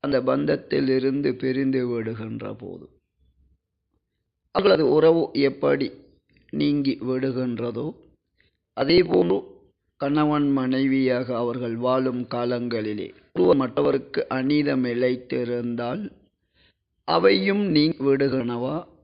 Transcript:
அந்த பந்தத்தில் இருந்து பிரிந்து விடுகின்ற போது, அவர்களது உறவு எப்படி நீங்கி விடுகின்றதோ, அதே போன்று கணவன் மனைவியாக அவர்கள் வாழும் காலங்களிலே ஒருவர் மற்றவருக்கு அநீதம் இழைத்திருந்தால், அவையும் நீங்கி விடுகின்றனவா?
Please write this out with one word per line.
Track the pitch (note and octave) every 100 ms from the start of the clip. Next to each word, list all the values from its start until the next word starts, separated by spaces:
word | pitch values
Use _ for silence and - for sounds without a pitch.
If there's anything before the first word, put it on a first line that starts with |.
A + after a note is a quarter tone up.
அந்த | C#3+ C3+
பந்தத்தில் | B2+ C#3 D3+ C#3+ - D3 C3+
இருந்து | C3 C3 C#3 C#3+ -
பிரிந்து | C3 C3 C3+ C3 B2
விடுகின்ற | A#2 A2 A2 A2 A2+ G#2
போது, | G#2+ F#2+ F2 - _ _ _ _ _ _ _ _ _ _ _ _ _ _ _ _ -
அவர்களது | G3 E3+ C#3+
உறவு | D3+ E3 E3 - -
எப்படி | C#3 C#3 C#3+ C#3+ C3+ - - _ _ _ _
நீங்கி | D3 D3 D3 C3+ C3
விடுகின்றதோ, | B2 C3 C3+ B2 B2+ A#2+ A#2+ A2 D3+ - - _ _ _ _ _ _ -
அதே | C3+ F3
போன்று | D#3+ - - G3+ - - _ _ _ _
கணவன் | C#3+ D3+ D3+ D3+ C#3+
மனைவியாக | C#3 B2+ C3 C3+ C3+ B2+ B2 B2 A#2
அவர்கள் | A#2+ A#2+ A#2+ A2+
வாழும் | B2 C3 C3 B2 A#2+
காலங்களிலே | B2 A#2+ A#2+ A#2+ A#2 G#2+ G#2 F2 - _
ஒருவர் | F3 F3+ C#3
மற்றவருக்கு | B2+ D3 C#3+ C#3 - - -
அநீதம் | C3 C3 D3 C#3+ C3 B2
இழைத்திருந்தால், | A#2+ B2+ B2+ B2+ B2+ A#2+ A#2+ A#2+ A#2 A#2 F3+ - - _ _ _ _ _ _ _ _ -
அவையும் | E3 F#3+ G3 G3 G3+ G3+
நீங்கி | D#3 D#3 -
விடுகின்றனவா? | C#3 C3+ C#3 C3 A#2+ A#2+ C3 D#3 - _